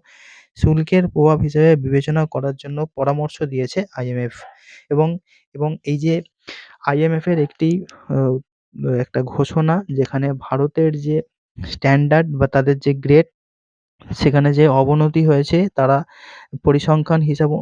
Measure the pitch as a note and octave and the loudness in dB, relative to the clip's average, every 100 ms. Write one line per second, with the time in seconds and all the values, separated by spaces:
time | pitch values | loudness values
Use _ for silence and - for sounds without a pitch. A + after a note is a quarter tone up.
0 | - - - - _ - D#3 D#3 D#3+ F#3 | -6 -20 -20 -20 _ -2 2 2 2 0
1 | F3+ - D3+ D#3+ D#3+ D3+ D#3+ D3+ C3 C#3 | 2 2 2 2 0 2 4 4 2 0
2 | C#3 D#3 D#3 C3 C#3 C3+ C#3+ C#3+ D#3 - | 0 -2 -2 -4 -6 -8 -10 -8 -8 -4
3 | C3+ D3 D3+ - D3 C3 B2+ F#3 - - | -2 -2 -6 -6 -6 -4 -4 -6 -8 -8
4 | B2 B2 A#2+ - - - - - _ D3 | -6 -6 -6 -10 -20 -20 -20 -20 _ 0
5 | D#3+ E3+ - _ _ C#3+ D3+ D#3+ - D3 | 0 -4 -12 _ _ -8 -6 -6 -6 -4
6 | D#3+ E3 E3 _ - - - _ - C#3+ | -2 -2 -6 _ -20 -20 -20 _ -4 0
7 | D#3+ D#3+ F3+ E3 D3 - E3 F3+ F3+ - | 0 0 -2 -2 -2 -2 -2 -2 -6 -16
8 | - C3+ C3+ C3 - _ _ C#3 C#3 B2 | -6 -2 0 -2 -8 _ _ -8 -4 -4
9 | B2+ C3 B2+ - C#3 D#3+ D#3 F3 G3 C3+ | -4 -6 -4 -4 -2 0 0 -2 -2 -4
10 | B2+ C3+ C#3 C3+ - C3 D3 - D#3+ D3+ | -2 -2 -4 -6 -6 -2 -2 0 0 -2
11 | D3 D#3 - _ _ - - - C3+ C#3 | -4 -4 -6 _ _ -16 -14 -4 0 2
12 | D3 D#3 E3 C#3 C#3 C#3 C3+ C#3 C#3+ C#3 | 4 2 0 -2 0 2 0 0 -2 -2
13 | C3+ D3 - _ _ _ _ _ _ _ | 4 4 4 _ _ _ _ _ _ _
14 | - - D3 C#3+ C#3+ C#3+ D3+ C3 C3+ D3 | -14 -2 2 4 2 4 4 4 2 2
15 | D#3 D#3+ D#3 C#3+ C#3+ E3+ G3 - C3 C#3 | 2 2 2 2 2 0 0 0 2 2
16 | E3+ - - - - C#3+ D#3 C#3+ - D#3 | -2 -14 -20 -20 -16 -4 0 2 2 0
17 | D3+ D#3+ D3+ C#3+ D3+ D3+ | 2 0 0 0 0 0